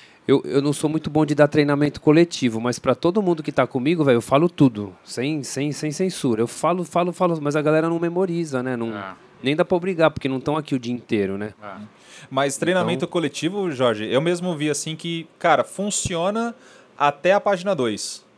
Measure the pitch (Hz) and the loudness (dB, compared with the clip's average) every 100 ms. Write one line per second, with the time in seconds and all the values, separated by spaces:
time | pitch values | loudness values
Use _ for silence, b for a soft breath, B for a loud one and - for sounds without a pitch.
0 | b b - 139 - 127 143 139 151 156 | b b 2 2 4 0 0 -2 -2 -2
1 | 160 147 147 147 147 156 143 143 147 - | -2 0 2 4 4 4 2 2 0 2
2 | - 151 170 - 127 110 120 120 131 123 | 4 6 4 2 -2 0 -4 -2 0 0
3 | 170 196 185 160 151 147 127 131 131 170 | 0 0 0 -2 -2 0 0 0 0 2
4 | 143 120 - 135 175 - 135 107 101 92 | 4 4 4 2 2 4 4 4 -8 -12
5 | - - 135 156 123 131 147 135 151 147 | -12 -6 -4 -4 -6 -4 -4 -4 -6 -2
6 | 190 - 135 110 120 - 156 180 170 170 | -4 -2 0 2 0 0 -2 0 -2 0
7 | 180 170 180 160 147 151 151 156 165 170 | -2 0 0 0 0 0 2 2 2 0
8 | 170 175 190 170 160 131 127 120 117 104 | -2 -2 -2 -2 -2 -4 -2 -4 -4 -6
9 | 95 92 - - 127 151 170 180 180 165 | -10 -14 -20 -6 -2 0 2 0 0 2
10 | 160 - 135 131 147 156 147 135 120 120 | 2 2 -4 -2 -2 -4 -2 -4 -4 -8
11 | - 110 98 98 107 - 104 98 107 B | -2 0 0 -2 -8 -12 -16 -16 -18 B
12 | B B B 135 143 - 165 185 170 170 | B B B -2 -2 0 0 0 0 -2
13 | 175 175 151 - 156 202 185 127 123 107 | -4 -2 -4 -4 -6 -4 -6 0 0 0
14 | 107 120 165 175 180 156 151 143 160 156 | 0 0 0 -2 -4 -4 -2 -4 -6 -8
15 | 170 165 156 _ 170 143 - - 202 - | -8 -8 -10 _ 2 2 2 -4 -4 -4
16 | - 170 180 214 233 233 b b b - | -4 -2 -2 -2 -6 -8 b b b 0
17 | 143 143 175 196 202 190 190 175 120 101 | 0 2 2 2 2 -2 -2 -2 -2 -2
18 | - - _ | -8 -12 _